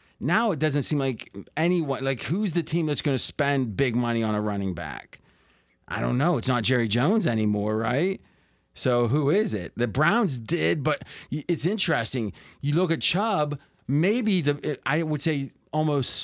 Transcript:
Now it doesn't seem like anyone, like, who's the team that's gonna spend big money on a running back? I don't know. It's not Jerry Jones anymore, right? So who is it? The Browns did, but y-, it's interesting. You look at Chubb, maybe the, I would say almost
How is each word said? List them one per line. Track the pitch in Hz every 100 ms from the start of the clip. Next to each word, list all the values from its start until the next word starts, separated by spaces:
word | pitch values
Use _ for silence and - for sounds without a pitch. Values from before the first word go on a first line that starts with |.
| _ -
Now | 131 190 233
it | 156
doesn't | 151 143
seem | 127 147
like | 135 120 - - - -
anyone, | 170 180 147 123
like, | 135 127
who's | - 185 214
the | 165
team | 160 165 156
that's | 147
gonna | 151 135
spend | - - 143 139 123 95
big | 131 117
money | 120 117
on | 110
a | 107
running | 107 101 98
back? | 90 78 55 - - _ _ _ _ _ _ -
I | 104
don't | 120 123
know. | 156 143
It's | 107
not | 123
Jerry | 110 127 113
Jones | 113 139 226 175
anymore, | 113 107 104 104 107
right? | 113 131 185 190 _ _ _ _ _
So | - 127 120 117
who | 143 139
is | 185 220
it? | 107 85 -
The | 117
Browns | 113 156 220 202 127
did, | 110 165 160 170
but | 143 143 - - -
y-, | 156 -
it's | 156 147
interesting. | 214 - 135 113 131 107 - - -
You | 143
look | 151 180
at | 160
Chubb, | - 180 226 185 147 143 _ _ -
maybe | 143 175 233 214 185
the, | 143 143 151 143
I | - 151
would | 160 147
say | 165 147 139 - _
almost | 156 156 143 131 -